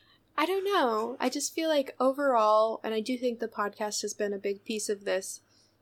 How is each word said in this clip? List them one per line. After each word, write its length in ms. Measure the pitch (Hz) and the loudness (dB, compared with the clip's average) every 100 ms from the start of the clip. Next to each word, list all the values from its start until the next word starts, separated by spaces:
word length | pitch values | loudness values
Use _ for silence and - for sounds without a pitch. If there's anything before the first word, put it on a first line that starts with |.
| _ _ _ - | _ _ _ -2
I 80 | 320 | 0
don't 200 | 392 381 | 0 0
know. 520 | 392 254 220 233 269 | 2 2 0 -2 -2
I 100 | 254 | -2
just 260 | 294 - - | -2 -6 -2
feel 120 | 320 | 0
like 280 | 302 277 - | 2 0 0
overall, 800 | 262 269 285 240 214 214 220 220 | 0 2 2 4 6 6 4 0
and 100 | - | -4
I 60 | 220 | -2
do 180 | 214 247 | -2 -2
think 220 | 247 226 | -2 -2
the 80 | 226 | -6
podcast 560 | - 202 - 214 214 | -4 -4 -2 -6 -4
has 100 | 208 | -6
been 200 | - 208 | -2 -4
a 40 | 196 | -2
big 260 | 202 196 | -4 -6
piece 240 | - 220 - | -4 -6 -4
of 160 | 202 | -4
this, 380 | 196 185 190 - _ _ _ _ | -2 -4 -4 -12 _ _ _ _